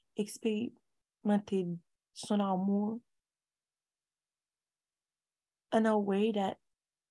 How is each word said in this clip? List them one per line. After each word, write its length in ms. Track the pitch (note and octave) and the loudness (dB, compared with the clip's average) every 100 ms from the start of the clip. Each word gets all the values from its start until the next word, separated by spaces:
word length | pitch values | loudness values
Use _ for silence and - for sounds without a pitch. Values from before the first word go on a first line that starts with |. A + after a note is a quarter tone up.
| _ - | _ -6
expérimenter 1600 | G#3 - A3+ G#3+ A#3+ - _ _ _ _ G#3 G3+ G3+ G3 F3 E3+ - _ _ | -6 -4 -2 -2 -4 -8 _ _ _ _ 0 2 2 -2 -2 -6 -10 _ _
son 260 | - - G#3 | -12 -4 0
amour 600 | G3 F#3 G3 G3+ G#3 A3+ - _ _ _ _ _ _ _ _ _ _ _ _ _ _ _ _ _ _ _ _ _ _ _ _ _ - | 0 0 0 0 0 -6 -12 _ _ _ _ _ _ _ _ _ _ _ _ _ _ _ _ _ _ _ _ _ _ _ _ _ -2
in 160 | A3 A3 | 0 2
a 100 | G#3+ | 2
way 360 | G3+ G3 G#3+ | 0 0 2
that 260 | G#3 F#3+ - _ _ _ _ _ | 0 -2 -6 _ _ _ _ _